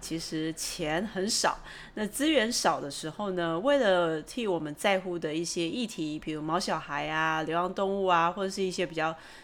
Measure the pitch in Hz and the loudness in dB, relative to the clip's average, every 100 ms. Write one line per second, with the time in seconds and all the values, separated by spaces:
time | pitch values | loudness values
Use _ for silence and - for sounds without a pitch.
0 | - 165 - 160 160 160 - - 151 160 | -6 -6 -4 -4 -2 -4 -6 -4 -2 0
1 | 208 190 196 - 147 - - - - - | -2 -2 0 2 2 0 -8 -16 -12 -6
2 | 208 - 302 302 220 233 180 143 143 - | -4 0 2 4 2 2 2 2 -2 -6
3 | 160 151 208 180 170 165 247 285 220 185 | -8 -6 -4 -2 0 0 4 4 6 6
4 | 165 160 151 - 220 170 151 147 208 190 | 4 0 -4 -4 0 0 -2 0 2 2
5 | 185 175 165 156 170 - 165 202 226 - | 0 -4 -2 -2 -2 -2 -2 -2 -4 -4
6 | 156 151 160 156 156 170 190 160 151 147 | -4 -4 -6 -6 0 0 0 -2 -2 -4
7 | 147 156 160 160 156 165 180 190 196 196 | -2 0 2 2 0 0 0 0 0 2
8 | 190 175 170 180 196 196 190 175 175 160 | 4 6 4 2 -2 0 -2 0 -2 0
9 | 160 165 - - | -2 -2 -12 -20